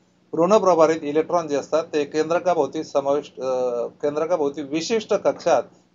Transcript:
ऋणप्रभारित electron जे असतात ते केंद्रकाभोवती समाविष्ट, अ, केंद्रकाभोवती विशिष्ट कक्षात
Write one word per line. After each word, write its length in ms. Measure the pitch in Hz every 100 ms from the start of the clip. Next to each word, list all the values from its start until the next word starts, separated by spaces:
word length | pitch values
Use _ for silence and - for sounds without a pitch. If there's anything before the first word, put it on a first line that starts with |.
| _ _ _
ऋणप्रभारित 680 | 151 170 214 185 165 156 160
electron 460 | 147 151 156 175 160
जे 80 | 139
असतात 280 | 123 156
ते 200 | 165 151
केंद्रकाभोवती 800 | 143 151 156 170 175 170 135 156
समाविष्ट, 560 | 156 143 139 147 143 -
अ, 460 | 127 127 127 120 120
केंद्रकाभोवती 760 | - 147 147 160 175 143 139
विशिष्ट 520 | 139 156 - 226 214
कक्षात 480 | 202 147 - 175 139 107 _ _